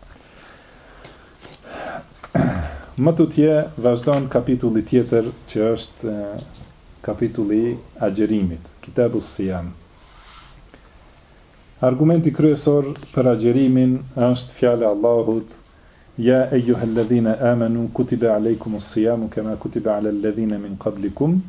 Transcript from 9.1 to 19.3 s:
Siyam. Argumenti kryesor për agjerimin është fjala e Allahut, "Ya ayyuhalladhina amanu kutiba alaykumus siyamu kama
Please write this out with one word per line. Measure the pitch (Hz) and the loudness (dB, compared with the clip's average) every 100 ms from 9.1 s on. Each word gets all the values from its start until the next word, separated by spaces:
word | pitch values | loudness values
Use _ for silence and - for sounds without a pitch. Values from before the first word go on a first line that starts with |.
| 113 | 0
Siyam. | - - 95 92 87 90 - _ - - - - - - - - - - - - - - - - - - | -6 -6 -6 -6 -8 -14 -20 _ -20 -20 -20 -20 -20 -20 -20 -20 -20 -20 -20 -20 -20 -20 -20 -20 -20 -2
Argumenti | 131 131 156 170 160 | 0 2 4 4 2
kryesor | 127 151 143 - 147 139 143 - | 2 2 2 2 2 0 -6 -6
për | - 127 | 0 2
agjerimin | 113 117 123 131 127 127 131 - 131 | 2 2 4 4 4 2 0 -4 0
është | 123 123 - - | 0 0 -4 0
fjala | 123 120 110 | 2 4 2
e | |
Allahut, | 104 113 117 113 113 110 - - _ - - - - | 2 2 2 2 -2 -4 -14 -20 _ -20 -20 -16 -2
"Ya | 117 131 127 | 2 4 4
ayyuhalladhina | 131 120 107 113 113 113 120 113 110 120 | 2 2 0 0 0 2 2 2 2 2
amanu | 120 113 117 113 | 2 0 0 -2
kutiba | - 123 117 117 | -2 -2 0 2
alaykumus | 107 110 110 113 104 - | 2 0 -2 -4 -8 -6
siyamu | 113 110 120 | -2 0 0
kama | 110 | -4